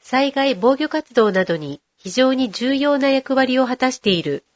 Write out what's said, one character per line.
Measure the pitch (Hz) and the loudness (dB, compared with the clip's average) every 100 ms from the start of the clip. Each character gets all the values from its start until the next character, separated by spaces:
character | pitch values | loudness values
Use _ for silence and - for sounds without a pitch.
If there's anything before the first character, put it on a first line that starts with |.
災 | - 254 277 | -2 0 0
害 | 269 277 | 0 -2
防 | 208 226 269 | 2 0 0
御 | 302 | -2
活 | 311 - | -4 -2
動 | 240 214 | 2 2
な | 185 185 | 2 -2
ど | 165 | -4
に | 147 143 _ _ | -6 -12 _ _
非 | 190 | -8
常 | 180 262 | 2 2
に | 262 254 | 2 -2
重 | 185 247 | -2 -2
要 | 277 285 285 | 0 0 2
な | 277 | 2
役 | 269 262 | 0 0
割 | 269 262 254 | 0 2 2
を | 254 | 0
果 | 247 | 0
た | 262 | -2
し | 254 | -2
て | - | -2
い | 180 | 0
る。 | 151 143 _ | -2 -6 _